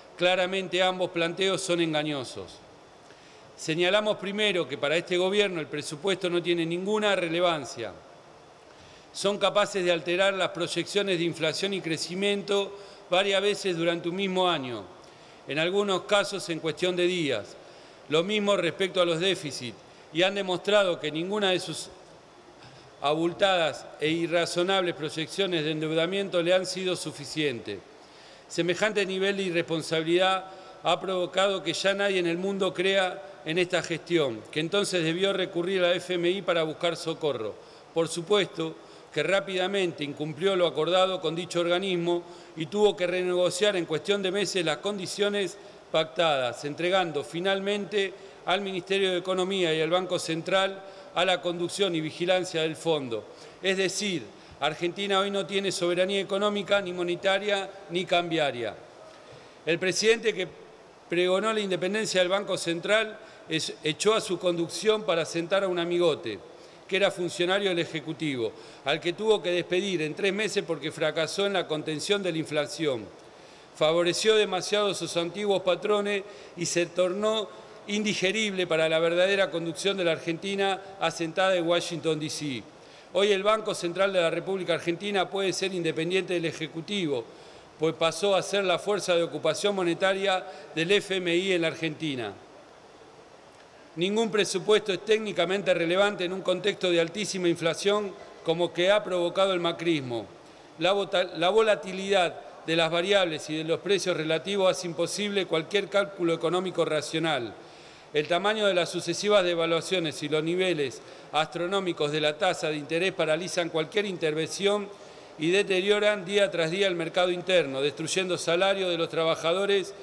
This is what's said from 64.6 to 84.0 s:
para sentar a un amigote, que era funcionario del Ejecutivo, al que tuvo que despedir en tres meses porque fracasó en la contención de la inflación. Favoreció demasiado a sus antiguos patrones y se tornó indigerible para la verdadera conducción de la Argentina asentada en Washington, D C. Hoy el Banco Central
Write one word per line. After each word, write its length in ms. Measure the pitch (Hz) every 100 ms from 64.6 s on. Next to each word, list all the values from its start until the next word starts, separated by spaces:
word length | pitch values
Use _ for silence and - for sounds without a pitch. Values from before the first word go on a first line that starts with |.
| 165 - 214 214
para 200 | 208 165
sentar 400 | 156 165 170 196
a 40 | 190
un 100 | 180
amigote, 600 | 170 175 175 131 117 101 - - - - -
que 100 | 190
era 140 | 190
funcionario 600 | 175 175 - 175 196 202
del 80 | 175
Ejecutivo, 760 | 160 160 139 156 156 131 110 - - -
al 160 | 135 156
que 140 | 170
tuvo 280 | 175 220 208
que 80 | 170
despedir 520 | 175 165 180 202 175
en 120 | 156
tres 200 | 151 196
meses 300 | 196 208 202 165
porque 260 | 156 147
fracasó 540 | - 156 151 160 - 202
en 80 |
la 120 | 190 165
contención 560 | 156 156 147 165 202
de 100 | 185
la 60 | 160
inflación. 680 | 147 147 143 - 151 120 98 - - - - - -
Favoreció 640 | - 156 170 175 170 214 214
demasiado 540 | 196 185 170 208 202
a 40 |
sus 220 | 175 165 170
antiguos 460 | 170 190 208 185
patrones 600 | 185 170 208 208 202 202 185 - - -
y 100 | 165
se 200 | 170 170
tornó 640 | - 185 196 214 220 208 - - - -
indigerible 800 | 208 214 185 185 214 214 190 180
para 220 | 160 160
la 100 | 160
verdadera 520 | 165 175 185 196 185
conducción 460 | 165 165 165 190 196
de 80 |
la 80 | 170
Argentina 680 | 156 170 165 196 196 196 185 - -
asentada 540 | 165 160 165 160 190
en 120 | 185 165
Washington, 520 | 175 170 165 156 156
D 120 | 151
C. 320 | - 151 120 - - - - -
Hoy 180 | 180 208
el 120 | 196
Banco 320 | 202 220 208
Central 380 | 175 175 175